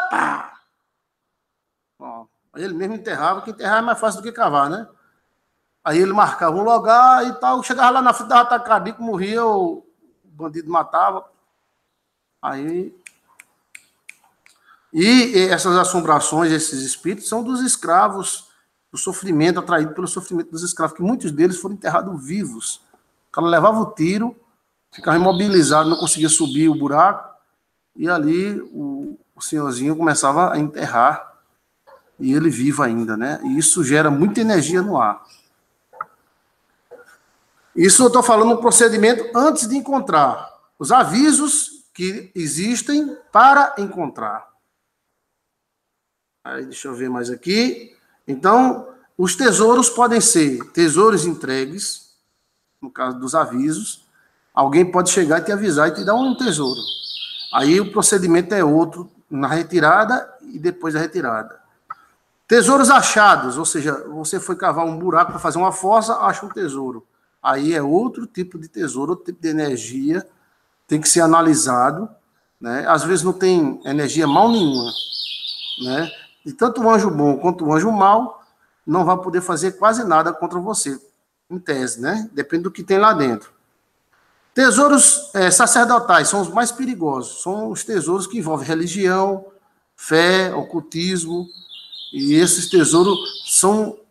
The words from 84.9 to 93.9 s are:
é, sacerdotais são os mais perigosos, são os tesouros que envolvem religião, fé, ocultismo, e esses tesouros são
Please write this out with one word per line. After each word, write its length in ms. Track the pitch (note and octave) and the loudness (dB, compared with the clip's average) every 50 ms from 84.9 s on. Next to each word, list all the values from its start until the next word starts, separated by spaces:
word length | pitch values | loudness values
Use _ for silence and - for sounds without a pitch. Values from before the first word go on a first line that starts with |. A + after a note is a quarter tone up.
| C#4+ B3+ - - - - - - - | 6 6 4 4 2 0 -4 -6 -2
é, 160 | G3 F#3 F3+ | 0 2 2
sacerdotais 800 | F3 - A#3+ - - B3 A#3+ A3+ B3 A#3 A#3 - F3+ D#3+ D3 - | 4 4 4 4 4 4 4 4 4 2 4 4 4 4 4 2
são 120 | F#3+ G3+ | 0 -2
os 80 | F#3 D#3+ | -2 -2
mais 240 | E3+ A3+ A#3+ A3+ - | -2 -2 -2 -2 -4
perigosos, 680 | - C4 B3+ B3 F3+ E3 D3 C3+ B2+ A#2+ - - - - | -6 -6 -6 -6 -4 -4 -4 -4 -4 -8 -10 -12 -12 -8
são 280 | F3+ F#3+ G#3+ A3 A3 | -8 -6 -6 -6 -8
os 140 | G3 - - | -8 -10 -8
tesouros 420 | - A3 F#3 C#3+ D#3 F3+ G3 F3+ | -6 -4 -4 -2 -2 -2 -4 -4
que 120 | F#3 A#3 A#3 | -6 -8 -8
envolvem 280 | D#3+ D#3+ D#3 C#3 B2+ | -4 -4 -4 -4 -4
religião, 800 | C#3 D#3+ D#3+ E3+ F3 F3 G#3 F#3+ F3+ F#3 F#3+ F#3+ G3+ G3 F#3+ - - _ _ _ _ _ _ _ _ _ | -4 -4 -4 -4 -4 -4 -2 0 0 2 0 0 -2 -2 -6 -8 -16 _ _ _ _ _ _ _ _ _
fé, 580 | _ - - D#3 D#3+ E3+ F3+ F#3 F#3+ F#3+ F#3 - | _ -4 0 2 4 4 4 4 2 2 0 -4
ocultismo, 920 | D3 - - - E3 D3+ - - D#3+ E3+ F#3 F#3+ F3 E3 D#3+ E3+ F3 F3+ F3 - - - - - - - - - - - - | -6 -8 -6 -8 -8 -8 -8 -8 -6 -4 -4 -4 -4 -6 -6 -8 -8 -8 -10 -14 -20 -20 -20 -20 -20 -20 -20 -20 -20 -18 -14
e 240 | - C3+ C#3 C#3+ D3 | -10 -6 -2 2 2
esses 360 | D#3+ F3+ F3 - F#3+ F3 - | 4 4 2 2 -2 -2 2
tesouros 480 | - F3+ D3+ C3+ D3+ E3+ F3+ G3+ F#3+ F3+ - - - - - | 4 4 4 6 4 4 4 4 2 -2 -4 -10 -12 -14 -8
são 520 | - - - F#3 F#3+ G#3 G#3+ G#3+ - | -2 0 2 2 2 2 0 -2 -4